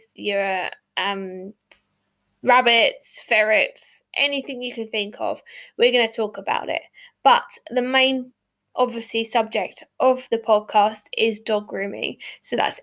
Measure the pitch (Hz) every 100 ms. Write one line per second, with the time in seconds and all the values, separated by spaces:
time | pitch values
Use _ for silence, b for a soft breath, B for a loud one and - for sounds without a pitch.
0 | - - 202 196 196 190 175 - _ -
1 | 190 196 190 185 185 - _ - - _
2 | _ _ _ _ 240 330 233 233 214 -
3 | - - - 226 214 214 - - - -
4 | - - 285 285 269 247 247 247 220 220
5 | 202 - 214 - B B B - 240 247
6 | 226 233 208 208 196 - - - - b
7 | b _ 277 247 - - - 247 247 262
8 | 262 262 254 _ _ _ _ - 240 226
9 | 226 226 226 247 220 214 - - - -
10 | 262 254 - 226 226 214 208 214 208 220
11 | - - 226 214 220 214 208 202 202 202
12 | - - B B - 240 - -